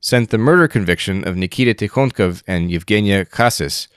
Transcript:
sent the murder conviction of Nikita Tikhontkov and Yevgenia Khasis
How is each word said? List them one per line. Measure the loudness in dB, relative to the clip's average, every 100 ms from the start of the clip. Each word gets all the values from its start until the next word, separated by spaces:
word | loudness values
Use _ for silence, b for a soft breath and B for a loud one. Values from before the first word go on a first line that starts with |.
sent | -2 0 2
the | 2
murder | 4 4 4
conviction | 2 0 -2 -2 -4 -4
of | -4
Nikita | -4 0 0
Tikhontkov | 0 -2 0 -2 0 -2 -2
and | -6 -4 -2
Yevgenia | -4 0 0 2 0
Khasis | -2 0 0 0 -4 -8 -12